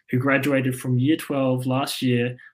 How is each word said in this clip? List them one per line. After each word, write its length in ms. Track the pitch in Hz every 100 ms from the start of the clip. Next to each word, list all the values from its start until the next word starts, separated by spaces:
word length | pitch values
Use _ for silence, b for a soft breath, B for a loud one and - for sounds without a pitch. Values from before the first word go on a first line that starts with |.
| _
who 80 | 127
graduated 600 | 135 135 139 135 131 127
from 220 | 131 123
year 160 | 135 160
twelve 500 | - 139 131 127 127
last 360 | 127 143 -
year 340 | 131 123 120 123 B